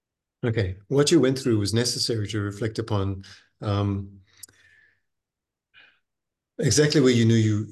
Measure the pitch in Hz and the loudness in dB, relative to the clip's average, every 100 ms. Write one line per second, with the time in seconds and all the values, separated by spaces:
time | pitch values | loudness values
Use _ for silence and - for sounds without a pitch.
0 | _ _ _ _ 120 110 92 92 - 139 | _ _ _ _ -4 -2 -4 -6 -2 0
1 | 147 165 127 135 127 107 98 113 120 - | 4 4 4 0 -2 0 0 0 -2 -4
2 | - 110 101 107 101 101 110 110 110 104 | -4 -4 -4 -6 -6 -6 -6 -6 -4 -2
3 | 98 95 - - _ _ 110 101 101 98 | -2 -6 -12 -20 _ _ -4 -2 -2 -4
4 | 98 98 _ _ - _ _ _ _ _ | -8 -18 _ _ -20 _ _ _ _ _
5 | _ _ _ _ _ _ _ _ _ _ | _ _ _ _ _ _ _ _ _ _
6 | _ _ _ _ _ - 143 147 147 151 | _ _ _ _ _ -4 0 2 4 4
7 | 127 117 113 113 107 104 107 | 4 4 4 4 2 -2 -6